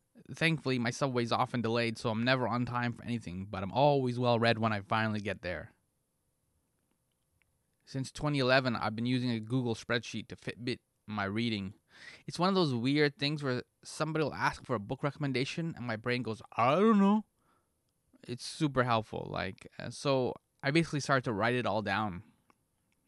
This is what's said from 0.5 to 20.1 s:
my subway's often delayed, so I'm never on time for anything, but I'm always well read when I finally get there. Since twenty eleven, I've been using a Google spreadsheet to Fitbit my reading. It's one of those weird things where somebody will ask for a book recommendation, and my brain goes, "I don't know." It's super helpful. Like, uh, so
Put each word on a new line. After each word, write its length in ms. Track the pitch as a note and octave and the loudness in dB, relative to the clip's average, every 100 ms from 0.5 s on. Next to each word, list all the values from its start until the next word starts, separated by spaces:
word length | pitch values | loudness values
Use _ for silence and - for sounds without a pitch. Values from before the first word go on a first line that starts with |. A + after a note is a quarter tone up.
| D#3 C3 C3 | 2 0 0
my 100 | A#2 | 0
subway's 420 | - C#3 B2 A#2 | -2 -2 0 0
often 300 | A2+ B2 B2 | 0 0 0
delayed, 360 | A2+ A#2 A#2 A2+ | 0 2 0 -2
so 120 | A#2+ | -2
I'm 140 | A2 | 0
never 240 | A#2+ C3 A2 | 2 2 2
on 180 | A#2+ A#2 | 0 -2
time 280 | A#2+ A#2+ | -2 -4
for 100 | A#2 | -4
anything, 420 | - A#2 - F#2 G2+ | -6 -6 -6 -8 -6
but 120 | F#2+ | -6
I'm 100 | F#2+ | -2
always 440 | B2+ D3 C#3+ B2+ B2 | 4 4 4 0 2
well 220 | B2 A#2 | 2 4
read 180 | A2+ A2 | 4 4
when 140 | A2 | 2
I 80 | G#2 | 0
finally 400 | G2 A2 A2 G#2 | 0 0 2 0
get 220 | G2+ F2+ | -4 -6
there. 320 | F2+ D#2 - _ _ _ _ _ _ _ _ _ _ _ _ _ _ _ _ _ _ _ _ _ - | -6 -8 -10 _ _ _ _ _ _ _ _ _ _ _ _ _ _ _ _ _ _ _ _ _ -10
Since 260 | C3+ B2 | -6 -6
twenty 280 | - D3 C#3+ | -4 -2 2
eleven, 360 | B2+ C3+ B2+ A2 | 4 4 4 0
I've 200 | G#2+ A2 | -2 0
been 100 | B2 | 0
using 260 | B2+ B2 | 0 0
a 80 | A2+ | -2
Google 360 | G#2+ C3 A#2+ A2 | -2 -2 0 -2
spreadsheet 540 | - A#2+ - A2 A2 | -2 -2 -2 -10 -10
to 60 | - | -12
Fitbit 420 | - F#2+ B2 A2+ _ _ - | -12 -8 -6 -8 _ _ -8
my 200 | G#2 G2 | -4 -2
reading. 480 | G#2+ A#2 G#2 F#2+ - _ - - - - | -2 -2 -2 -6 -12 _ -20 -20 -18 -10
It's 140 | - | 0
one 100 | F3+ | 2
of 60 | F#3+ | 4
those 180 | D#3 | 2
weird 440 | A#2+ B2+ D3 D3 - | 2 0 2 2 0
things 260 | C#3+ D3+ | -4 -2
where 200 | C#3 B2 - _ | -2 -4 -6 _
somebody 400 | - - D#3 D#3 | -12 -4 -2 0
will 100 | C#3 | -2
ask 300 | F2 C#3 - | 0 -2 -2
for 120 | C3+ A2+ | -4 -4
a 40 | |
book 240 | G2+ C3+ | -2 -4
recommendation, 680 | C#3+ - C#3+ B2+ C#3 - E3 B2 | -4 -2 -2 0 -2 -4 -6 -6
and 80 | B2 | -6
my 120 | A2 | -4
brain 260 | B2 B2 | -2 -2
goes, 180 | A2+ G#2 - - | -2 -6 -6 2
"I 200 | A#2+ E3 | 4 6
don't 240 | A3 G3+ | 6 8
know." 260 | G3 G#3+ - _ _ _ _ _ _ _ _ _ - | 6 4 0 _ _ _ _ _ _ _ _ _ -10
It's 200 | B2 - | -10 -8
super 400 | - D3+ C3 B2 | -4 -2 0 2
helpful. 420 | A2+ G#2+ E2+ - | 2 0 -8 -6
Like, 380 | F#2+ F2+ - - - | -6 -6 -8 -16 -12
uh, 120 | - | -12
so 460 | - C#3+ | -4 0